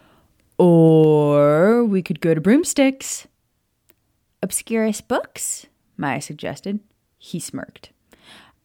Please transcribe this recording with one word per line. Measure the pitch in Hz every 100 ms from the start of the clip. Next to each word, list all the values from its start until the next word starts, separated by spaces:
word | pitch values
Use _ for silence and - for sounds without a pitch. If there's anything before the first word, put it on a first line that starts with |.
| _ _ _ _ _ -
"Or | 180 165 160 160 156 151 147 147 147 151 190 240
we | 233 196
could | 170 185
go | 165
to | 160
Broomsticks." | 175 269 370 - 269 269 - - - _ _ _ _ _ _ _ _ _ _ -
"Obscurest | 190 - - 226 220 208 -
Books?" | 269 - - - - - _ _ -
Maya | 147 120
suggested. | - 151 - - 190 208 _ _ _ _
He | - 175
smirked. | - 135 - - - _ _ _ _ - _ _